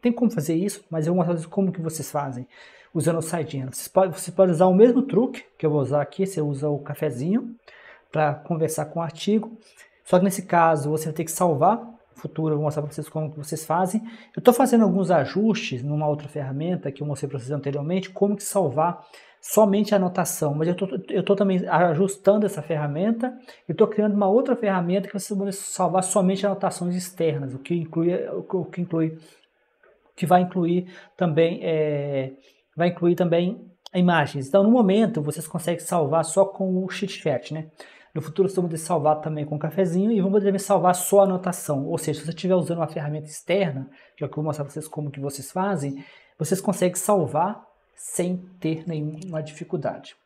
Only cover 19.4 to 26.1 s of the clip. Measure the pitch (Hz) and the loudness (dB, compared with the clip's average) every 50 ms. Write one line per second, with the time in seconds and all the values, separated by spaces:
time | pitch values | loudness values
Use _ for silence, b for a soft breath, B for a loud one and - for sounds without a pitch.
19.4 | B - - - 220 202 196 202 214 202 214 196 185 180 180 - 170 - - - | B 0 4 4 6 6 6 2 2 2 2 2 2 2 0 -2 -2 -2 -2 -2
20.4 | 160 147 143 151 160 165 175 175 202 190 - 185 - - - 190 180 - 202 190 | -2 -2 0 0 0 -2 0 -2 -4 -4 -4 -8 -8 -4 -4 -4 2 2 2 2
21.4 | 208 190 190 180 180 180 180 160 175 175 156 147 196 190 196 - - 196 202 208 | 4 2 2 0 0 2 2 4 4 4 4 2 2 0 0 0 2 4 4 4
22.4 | 208 190 - - 143 - 170 147 147 147 143 151 185 220 233 226 233 254 262 B | 2 0 -2 -6 -6 -4 -4 -2 -2 -4 -2 -2 0 0 0 0 -2 -6 -8 B
23.4 | B B B B B - 160 170 220 202 - - 208 214 202 208 202 190 196 240 | B B B B B -8 2 2 2 2 4 0 0 2 2 2 2 4 4 4
24.4 | 240 - 247 - - 202 190 180 170 170 180 202 190 - - 196 190 - 214 190 | 4 2 0 0 0 0 0 0 0 0 0 -2 -2 -4 -10 -10 -8 -6 -6 -4
25.4 | 196 196 190 - - - - - 185 175 170 190 185 - | -4 -4 -6 -8 -10 -12 -4 -2 -2 0 2 0 0 2